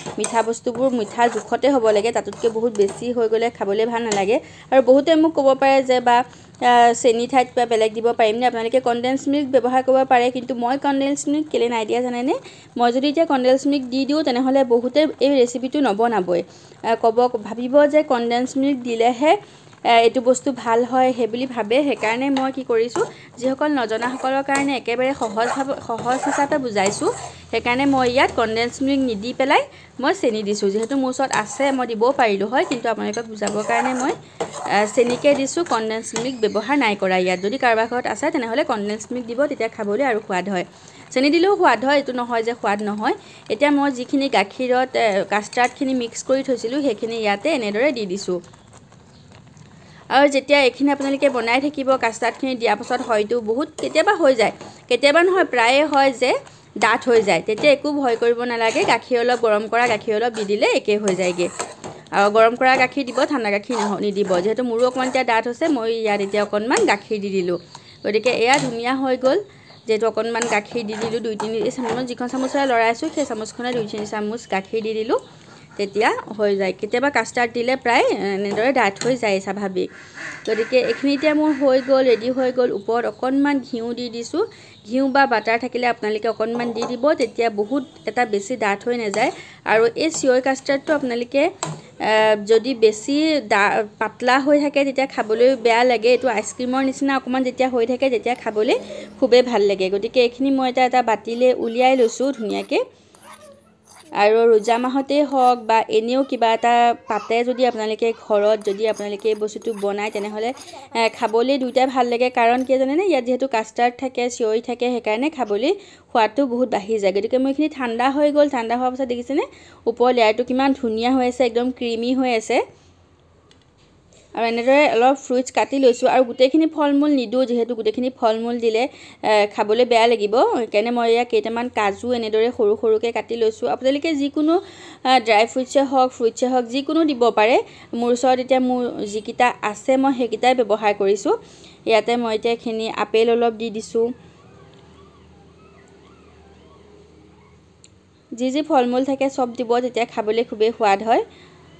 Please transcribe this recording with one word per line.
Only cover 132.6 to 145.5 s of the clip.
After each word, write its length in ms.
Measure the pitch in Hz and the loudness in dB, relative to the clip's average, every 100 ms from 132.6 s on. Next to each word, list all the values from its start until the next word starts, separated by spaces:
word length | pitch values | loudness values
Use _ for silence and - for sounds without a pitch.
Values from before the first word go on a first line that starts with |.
| 208 214 | 0 2
সৰুকৈ 360 | 226 214 233 | 2 0 0
কাটি 240 | 226 - 233 | -4 -6 -2
লৈছোঁ। 320 | 220 220 240 | -2 0 -4
আপোনালোকে 400 | - 262 285 330 285 | -2 0 0 -2 -2
যিকোনো, 400 | 277 302 302 349 392 - - - 254 | -2 0 2 0 -2 -14 -20 -6 2
এ, 140 | 262 | 2
ড্ৰাই 240 | 220 208 233 | 4 4 2
ফ্ৰুটছে 360 | 262 247 277 | -2 -2 0
হওক, 260 | 277 262 254 | 2 2 0
ফ্ৰুটছে 340 | - 233 - 254 | 0 -2 0 -2
হওক, 180 | 254 226 | 0 -2
যিকোনো 360 | 262 277 311 | -4 -2 0
দিব 200 | 320 240 233 | 0 2 2
পাৰে। 280 | 214 214 320 - - - | 4 4 4 0 -10 -10
মোৰ 180 | 233 240 | -4 -2
ওচৰত 260 | 247 262 254 | 2 2 0
এতিয়া 200 | 247 262 | 2 0
মোৰ 220 | 254 247 240 - 208 | 2 -2 -4 -6 -8
যিকেইটা 420 | 208 220 - 247 - | -8 -6 0 0 0
আছে, 300 | 208 208 - 262 | -6 -4 0 2
মই 140 | 269 | 2
সেইকেইটাই 400 | 247 233 220 247 254 | 0 -2 0 2 2
ব্যৱহাৰ 380 | 208 214 214 | 2 0 0
কৰিছোঁ। 420 | 202 196 202 302 453 - - - - - | 2 2 2 0 -2 -4 -20 -20 -10 0
ইয়াতে 280 | 220 208 233 | 2 2 -2
মই 160 | 226 220 | -2 -2
এতিয়া 180 | 233 | -2
এইখিনি 320 | 233 240 220 220 | -4 -4 -6 -6
আপেল 380 | - 208 220 233 | -6 -2 2 2
অলপ 240 | 233 233 | 2 0
দি 140 | 220 226 | -2 -6
দিছোঁ। 380 | 208 - 226 233 247 - - - - - - - - - - - - - | -8 -6 -2 -2 -4 -18 -20 -20 -20 -20 -20 -20 -20 -20 -20 -20 -20 -20